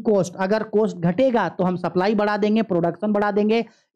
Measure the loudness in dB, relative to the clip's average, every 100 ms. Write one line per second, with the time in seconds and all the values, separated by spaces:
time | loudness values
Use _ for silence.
0 | 4 2 0 -4 -2 -2 0 0 0 0
1 | -2 2 2 2 -2 -2 -2 -2 -2 -2
2 | 0 0 0 0 0 0 0 0 0 -2
3 | -2 0 0 0 2 0 -2 _ _